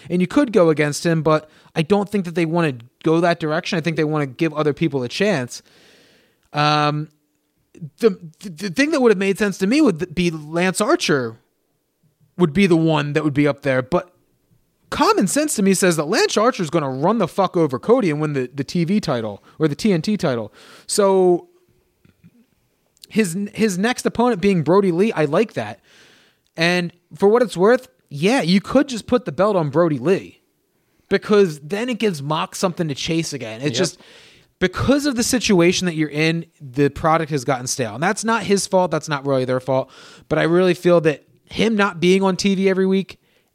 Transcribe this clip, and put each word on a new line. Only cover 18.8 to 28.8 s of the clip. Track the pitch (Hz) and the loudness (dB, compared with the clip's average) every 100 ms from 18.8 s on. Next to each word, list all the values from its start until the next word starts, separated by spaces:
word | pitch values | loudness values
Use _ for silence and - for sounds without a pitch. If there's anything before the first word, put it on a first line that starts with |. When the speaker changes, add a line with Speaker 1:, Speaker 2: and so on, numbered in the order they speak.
Speaker 1:
V | 160 208 | 0 0
title | - 123 107 101 _ - | -2 -4 -4 -10 _ -4
or | 156 | -4
the | 143 | 0
T | 220 | 0
N | 170 | 0
T | 214 208 | 0 -2
title. | 160 117 104 _ - - - | -2 -4 -6 _ -20 -20 -8
So | - 196 190 180 170 - _ _ _ _ _ _ _ - 240 _ _ _ _ _ _ - | 0 2 4 4 2 -2 _ _ _ _ _ _ _ -20 _ _ _ _ _ _ _ -8
his, | 208 196 170 202 | -2 -2 -2 -8
his | - 214 180 | -2 -2 0
next | 220 247 214 | -2 -2 -4
opponent | - 247 214 | 0 0 2
being | 202 185 | 0 2
Brody | 143 190 196 | 2 2 2
Lee, | 170 220 | 2 0
I | 156 | 0
like | 147 165 233 | 0 0 -2
that. | - 104 117 _ _ _ _ _ _ _ - | -4 -10 -12 _ _ _ _ _ _ _ -2
And | 170 180 175 - _ 160 | 0 0 -2 -8 _ 0
for | 202 | 2
what | 233 | 4
it's | 247 165 | 2 2
worth, | 196 254 - _ - | 2 2 -2 _ -16
yeah, | 139 180 269 | -4 0 0
you | 165 196 | 2 2
could | - 262 | 4 2